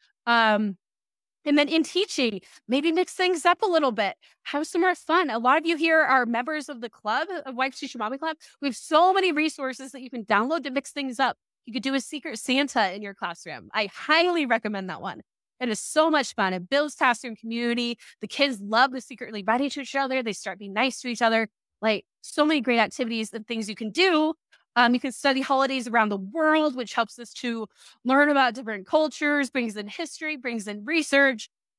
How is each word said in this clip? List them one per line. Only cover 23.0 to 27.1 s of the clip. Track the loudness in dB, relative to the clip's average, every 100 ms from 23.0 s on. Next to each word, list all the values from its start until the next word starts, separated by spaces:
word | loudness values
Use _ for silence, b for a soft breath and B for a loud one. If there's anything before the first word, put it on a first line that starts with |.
| -4 -4 -6
and | -8 -8
things | -6 -6
you | -8
can | -4
do. | 2 4 4 2 -2 _ b _ 2
Um, | 4
you | 2
can | -2
study | -2 0 0
holidays | 2 2 2 -2 0
around | 2 2
the | 0
world, | -6 0 2 4 2 -2
which | -4
helps | -2 -4